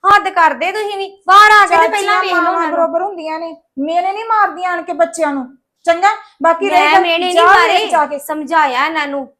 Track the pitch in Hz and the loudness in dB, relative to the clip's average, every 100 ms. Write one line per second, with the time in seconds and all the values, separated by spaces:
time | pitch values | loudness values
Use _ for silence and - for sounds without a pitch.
0 | 370 403 381 370 320 247 339 403 415 392 | 4 2 2 0 0 0 -6 -4 -6 -8
1 | 392 - - 392 415 415 403 - - 415 | -10 -10 4 6 8 6 4 2 2 0
2 | 392 415 392 349 349 349 320 339 330 330 | 0 0 0 0 0 -2 -2 -2 -2 -2
3 | 392 359 311 320 330 311 _ - 294 339 | -6 -8 -10 -10 -10 -14 _ -8 -4 -2
4 | 370 403 453 440 403 311 359 349 330 330 | -2 -6 -2 0 0 -2 -6 -6 -8 -2
5 | 339 339 302 277 254 _ _ _ - 339 | -2 0 -4 -4 -10 _ _ _ -4 0
6 | 392 427 - _ 330 330 392 359 294 339 | 0 -2 -12 _ 0 0 0 2 4 2
7 | 359 339 359 349 349 381 349 381 427 339 | 2 0 0 2 4 4 4 0 0 0
8 | 294 285 - 311 277 320 294 247 294 320 | -2 -6 -8 -10 -2 0 0 -2 -4 -4
9 | 285 277 269 | -6 -8 -10